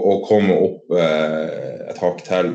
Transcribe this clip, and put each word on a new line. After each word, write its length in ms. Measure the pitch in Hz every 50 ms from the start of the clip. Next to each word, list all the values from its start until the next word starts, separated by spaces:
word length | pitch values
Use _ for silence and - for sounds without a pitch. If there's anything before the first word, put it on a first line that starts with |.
| -
å 80 | 98 98 98
komme 340 | - - 107 104 101 95 87
opp, 380 | 80 92 95 - - - - 85
eh, 920 | 87 82 80 78 78 78 78 78 78 78 78 78 - 67 67 - - - -
et 80 | - -
hakk 220 | 92 87 87 - -
til 300 | - 95 90 87 85